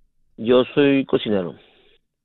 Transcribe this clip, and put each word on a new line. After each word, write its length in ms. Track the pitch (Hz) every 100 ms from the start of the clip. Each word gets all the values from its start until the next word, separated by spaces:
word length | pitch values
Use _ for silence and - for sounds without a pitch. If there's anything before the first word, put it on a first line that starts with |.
| _ _ _ -
Yo 280 | 113 127 123
soy 320 | - 143 139 131
cocinero. 480 | 139 - 104 87 69 _ _ _ _ _ _